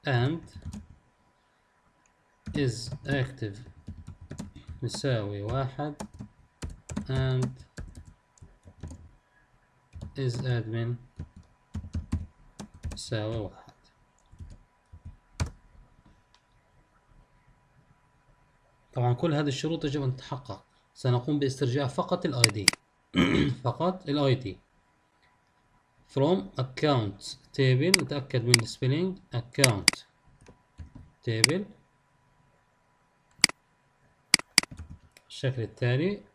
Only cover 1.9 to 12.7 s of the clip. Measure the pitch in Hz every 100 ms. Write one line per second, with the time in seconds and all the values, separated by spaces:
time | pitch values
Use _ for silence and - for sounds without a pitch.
1.9 | _ _ _ _ _ - 147 135 - -
2.9 | - - 139 127 - 107 104 - - -
3.9 | - - - - - - - - - 120
4.9 | - 139 117 101 101 104 131 127 - 147
5.9 | 147 - - - _ - _ - - -
6.9 | - - 131 131 131 127 - - - -
7.9 | - - - _ _ - - - - -
8.9 | - - - _ _ _ _ _ _ _
9.9 | - - - 131 120 131 120 110 113 117
10.9 | 120 - - - - - _ _ - -
11.9 | - - - - _ - - -